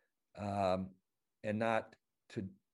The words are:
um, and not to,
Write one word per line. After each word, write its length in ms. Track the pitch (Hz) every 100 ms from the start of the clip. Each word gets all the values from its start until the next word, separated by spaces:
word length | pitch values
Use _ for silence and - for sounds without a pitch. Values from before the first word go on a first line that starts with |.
| _ _ _ -
um, 480 | 101 101 95 92 92 - _ _ _ _
and 160 | 107 107
not 360 | 113 110 - - _ _ -
to, 140 | 117 95 - _